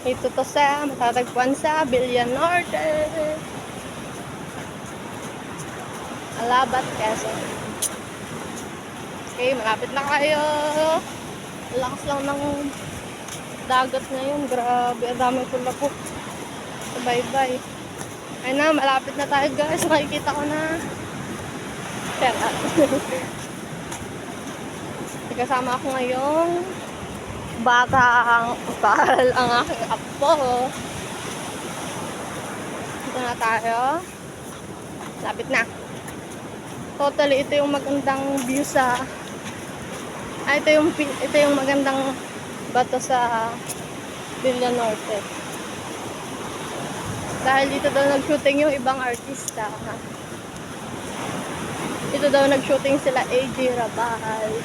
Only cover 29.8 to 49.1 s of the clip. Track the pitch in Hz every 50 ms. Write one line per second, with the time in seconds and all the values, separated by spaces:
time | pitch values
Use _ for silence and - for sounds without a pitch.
29.8 | 339 - 226 214 - - - - 277 285 330 302 269 247 247 247 254 277 - -
30.8 | - - - - - - - - - - - - - - - - - - - -
31.8 | - - - - - - - - - - - - - - - - - - - -
32.8 | - - - - - 262 247 254 254 240 240 240 240 226 226 220 226 226 226 233
33.8 | 254 269 302 339 - - - - - - - - - - - - - - - -
34.8 | - - - - - - - - - 220 214 214 233 - 269 240 233 - - -
35.8 | - - - - - - - - - - - - - - - - - - - -
36.8 | - - - - 285 285 277 - 294 285 277 262 285 - 294 294 285 285 285 277
37.8 | 277 269 285 285 262 269 262 269 277 277 277 277 247 240 262 277 285 - - 285
38.8 | 262 247 247 247 262 262 - - - - - - - - - - - - - -
39.8 | - - - - - - - - - - - - - - 277 294 294 302 302 302
40.8 | 302 330 - - 294 277 269 - 254 269 262 294 294 285 285 277 269 269 277 277
41.8 | 269 269 269 269 269 269 262 - - - - - - - - - - - 220 247
42.8 | 254 254 - 254 247 - 262 247 240 233 240 226 226 233 233 247 - - - -
43.8 | - - - - - - - - - - - - 247 262 247 247 247 247 240 240
44.8 | 233 220 214 208 - - 220 202 196 - - - - - - - - - - -
45.8 | - - - - - - - - - - - - - - - - - - - -
46.8 | - - - - - - - - - - - - - 262 269 269 277 277 269 277
47.8 | 285 285 277 277 277 277 285 277 262 - 302 277 - 277 277 285 294 311 277 285
48.8 | 247 262 262 269 254 247